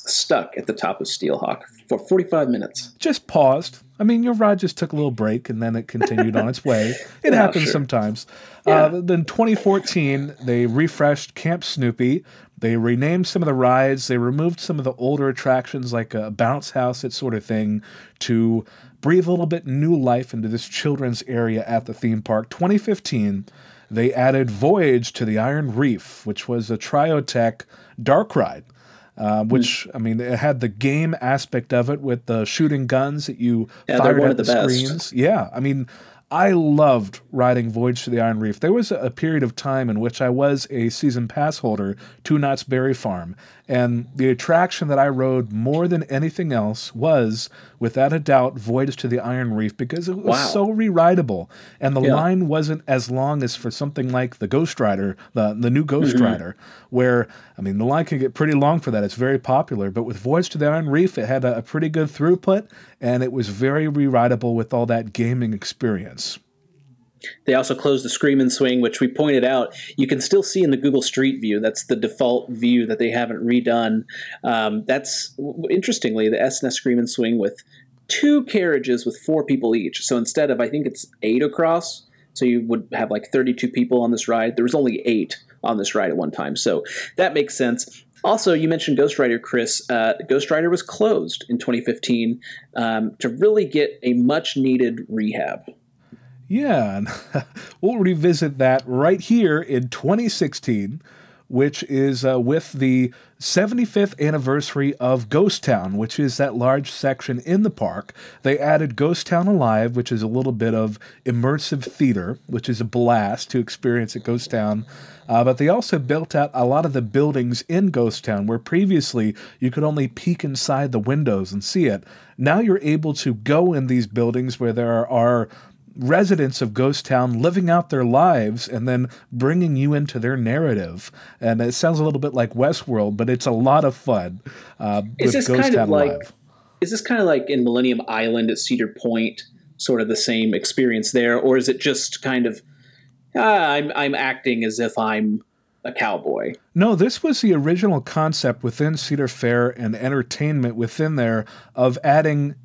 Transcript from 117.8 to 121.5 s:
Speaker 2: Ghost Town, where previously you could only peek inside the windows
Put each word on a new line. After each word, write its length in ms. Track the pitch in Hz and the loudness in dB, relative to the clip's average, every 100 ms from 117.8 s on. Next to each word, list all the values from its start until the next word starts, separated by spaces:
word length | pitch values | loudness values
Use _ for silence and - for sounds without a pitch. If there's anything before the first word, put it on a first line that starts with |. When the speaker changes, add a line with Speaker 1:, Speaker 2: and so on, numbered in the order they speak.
| 202 | 2
Speaker 2:
Ghost 340 | 131 117 - | 2 0 0
Town, 220 | - 101 104 | -4 -2 -2
where 140 | 117 | -4
previously 760 | - 170 196 170 - 120 107 - - - | 0 0 2 2 0 0 -2 -2 -10 -4
you 140 | 127 | -4
could 100 | 135 | 0
only 240 | 151 151 131 | -2 0 -4
peek 380 | - - 175 | -4 -4 -2
inside 480 | 147 131 - 135 143 | -4 -4 -2 0 0
the 80 | 120 | -2
windows 520 | 107 143 135 98 92 | 0 0 0 0 -2